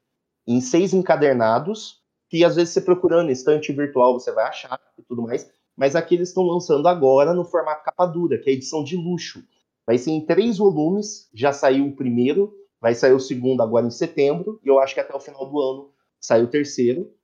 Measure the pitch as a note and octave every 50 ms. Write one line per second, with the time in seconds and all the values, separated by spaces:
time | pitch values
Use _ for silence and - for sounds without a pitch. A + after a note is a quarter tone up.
0 | _ _ _ _ _ _ _ _ - A#2 A#2+ B2+ B2+ - E3+ E3+ G3 F3 F#3+ F#3
1 | F3 - D#3+ D3 D3 C#3 C3 A#2+ A2+ A2 A2+ A#2+ D3+ F#3+ A3 - - - - _
2 | _ _ _ _ _ - E3 E3 E3+ E3 D3+ E3+ E3+ E3+ - G3 - F#3 F3 F3+
3 | F#3+ D#3+ E3 E3+ E3+ D3 B2+ B2+ - D3+ D3+ D3 D3+ - C#3 C#3 D3 C#3+ C#3 B2+
4 | B2 B2+ A#2+ B2 - A#2+ G#2 A2 - D#3 - - C3 B2 B2+ - _ _ _ _
5 | - - B2 A#2 A#2 A2+ B2+ - - _ _ _ _ _ _ - C3+ C#3 C#3+ E3
6 | E3 - F3 F3 F3+ F3 - F#3+ F3+ E3+ F3 F3 F3 - D3+ C#3 D3 F3 F3+ E3+
7 | C3+ C3 C3+ C#3 C#3+ E3 F3 F3 E3+ E3+ - E3 D#3+ D#3 D3+ - - E3 - -
8 | F3+ F3 D#3+ F3 E3+ D3 B2+ - - C3+ C3+ C3 - - D#3+ D#3 C#3 B2+ F#3 F3+
9 | E3 F3+ F3+ E3 - - - E2+ - _ _ _ _ _ _ _ - A2+ A#2+ B2+
10 | B2+ D#3+ D#3+ D#3 D#3 - E3+ F#3 A3+ A#3+ G3+ F3+ G#3+ G3 D#3+ D3+ D#3 E3 G3 G#3
11 | G#3 - - - _ _ - G#2+ C3 C#3+ C#3 - D3+ C3+ C3 C#3 C#3 C#3 C#3 -
12 | C3+ B2 A#2 A#2+ B2 C#3 D#3 G3 G3+ G#3 - - - _ _ _ A#2 A#2 A#2+ -
13 | C#3+ C3 C3 C3+ C3 - B2+ B2 B2 C3 C3 B2 A2+ G#2+ A#2 A#2 A#2 A#2 A#2+ -
14 | E3+ E3 - D3 C#3 C#3+ C#3+ C3+ C#3 - - - - C3+ C3+ C3+ C3+ C3+ - D3
15 | C#3 - C#3 C#3 - D3 C#3+ C3+ C3+ C#3 D3 D3 C3+ C3 C3+ C#3 C#3 _ _ _
16 | _ _ _ _ - - B2 A#2 A#2+ A#2+ D3 D3 C#3 - - C3 A#2+ A#2+ C3+ F3
17 | G3+ - _ _